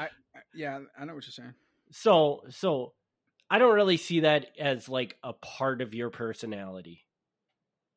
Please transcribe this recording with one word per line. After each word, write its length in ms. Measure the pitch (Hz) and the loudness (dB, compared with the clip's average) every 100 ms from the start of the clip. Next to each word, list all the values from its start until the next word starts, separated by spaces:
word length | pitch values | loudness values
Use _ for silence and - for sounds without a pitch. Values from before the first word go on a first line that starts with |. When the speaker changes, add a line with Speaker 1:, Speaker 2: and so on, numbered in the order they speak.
| 156 | -12
Speaker 1:
I, 40 | - _ - | -14 _ -20
I, 60 | _ | _
yeah, 260 | 160 147 139 139 - | -12 -10 -12 -16 -16
I 80 | 147 | -16
know 100 | 156 | -16
what 100 | 127 | -18
you're 60 | |
saying. 240 | - 123 127 _ _ _ | -18 -20 -20 _ _ _
Speaker 2:
So, 520 | - 220 180 151 147 123 | -2 4 6 6 2 -8
so 440 | 127 190 143 123 _ _ _ _ _ - | -6 -2 -2 -4 _ _ _ _ _ -2
I 80 | 202 | 4
don't 160 | 247 | 6
really 240 | 214 202 170 | 6 4 2
see 240 | - 170 | 0 2
that 260 | 156 151 135 - | 4 4 0 -6
as, 300 | 143 131 107 | -4 -4 -4
like, 280 | 131 117 - | -6 -6 -10
a 100 | 127 | -16
part 480 | 113 - - 135 127 | -16 -16 -6 -4 -4
of 120 | 123 | -6
your 160 | 113 120 | -8 -8
personality 960 | - 117 107 113 104 98 95 85 85 _ _ _ _ _ _ _ _ _ | -8 -8 -8 -10 -10 -12 -14 -18 -20 _ _ _ _ _ _ _ _ _